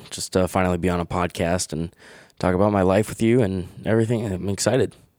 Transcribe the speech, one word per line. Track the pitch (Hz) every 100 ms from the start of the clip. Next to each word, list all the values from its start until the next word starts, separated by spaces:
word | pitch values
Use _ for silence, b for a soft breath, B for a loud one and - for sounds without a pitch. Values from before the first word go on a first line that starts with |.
| -
just | - -
to | 95 90
finally | 98 92 87
be | 90
on | 87
a | 85
podcast | 90 87 - 85 90 -
and | 76 82 B B B B _
talk | 90 90
about | 104
my | 101
life | 92 95 107
with | -
you | 113 123
and | 101 95 85 - -
everything. | 110 113 120 107
I'm | 92 90
excited. | 98 110 131 95 - _